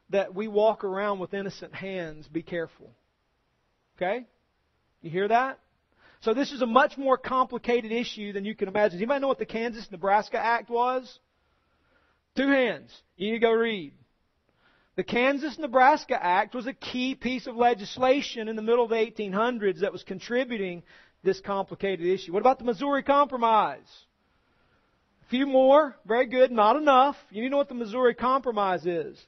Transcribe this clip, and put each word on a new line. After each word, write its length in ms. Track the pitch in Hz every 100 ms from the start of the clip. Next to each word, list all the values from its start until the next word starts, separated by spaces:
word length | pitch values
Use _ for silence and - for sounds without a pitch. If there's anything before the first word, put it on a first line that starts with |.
| _
that 260 | 196 190
we 140 | 190 220
walk 340 | 208 220 208
around 380 | 202 190 208 196
with 140 | 175
innocent 380 | 202 190 - 170
hands, 540 | - 190 190 165 156 151
be 160 | 160
careful. 480 | - 170 160 - - _ _ _ _ _ _ _ _ _ _ _
Okay? 300 | 180 233 240 _ _ _ _ _ _ _
You 80 | 165
hear 180 | 170 208
that? 320 | 233 262 - _ _ _ _ _ _
So 120 | 226
this 180 | 226 277
is 80 | 277
a 60 | 240
much 320 | 226 285 -
more 180 | 269 254
complicated 760 | - 254 254 240 - 240 220
issue 420 | 226 240 - 208
than 100 | 202
you 100 | 202
can 140 | 220 190
imagine. 220 | 202 208
Does 100 | 175
anybody 200 | 226 277
know 80 | 269
what 100 | 262
the 80 | 220
Kansas-Nebraska 880 | 220 233 226 196 180 190 208 202 233
Act 320 | 220 233 220
was? 500 | 233 247 254 247 - _ _ _ _ _ _ _ _ _ _ _ -
Two 120 | 277
hands. 420 | 277 247 151 120 - _ _
You 120 | 202
need 100 | 226
to 80 | 233
go 60 |
read. 420 | 226 233 208 143 - _ _ _ _ _ _ _ _ _ -
The 60 |
Kansas-Nebraska 1200 | 185 233 254 277 294 285 294 254 254 302 - 247
Act 320 | 175 185 214
was 120 | 247 233
a 80 |
key 400 | - - 247 254
piece 320 | 262 233 254 -
of 100 | 226
legislation 920 | 240 226 202 - 254 277 - 240 220
in 80 | 220
the 40 |
middle 240 | 214 240
of 60 | 233
the 60 | 226
eighteen 360 | 226 - 208
hundreds 480 | 190 233 240 202 165
that 120 | 190
was 100 | 175
contributing 800 | - 190 - 240 254 233 185 175 - - _ _
this 180 | 175 190
complicated 640 | - 196 190 170 196 185
issue. 300 | 175 190 180
What 60 | 180
about 160 | 233 262
the 60 |
Missouri 380 | 240 196 285 277
Compromise? 760 | - 285 285 262 226 220 170 135 - - _ _ _ _ _ _ _ _ _ _ _ _
A 60 | _
few 160 | 247 277
more. 500 | 262 262 285 294 -
Very 220 | 185 233 254
good. 260 | 254 254
Not 240 | 233 208 277
enough. 400 | 302 254 277 - -
You 100 | 196
need 80 | 254
to 40 |
know 40 | 277
what 140 | 285
the 40 |
Missouri 400 | 247 226 226 247
Compromise 720 | - 240 269 269 214 196 180
is. 340 | 165 170 143 131